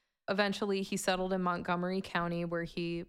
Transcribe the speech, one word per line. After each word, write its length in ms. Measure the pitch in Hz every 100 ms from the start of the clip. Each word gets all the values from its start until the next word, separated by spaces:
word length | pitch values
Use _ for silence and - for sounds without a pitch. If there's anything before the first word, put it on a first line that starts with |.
| _ _ -
Eventually, 520 | 196 202 196 208 196
he 160 | 196 190
settled 360 | - 185 185
in 80 | 190
Montgomery 600 | 180 175 170 175 180 190
County, 440 | 185 180 170 170 170
where 180 | 170
he 420 | 170 - 170 170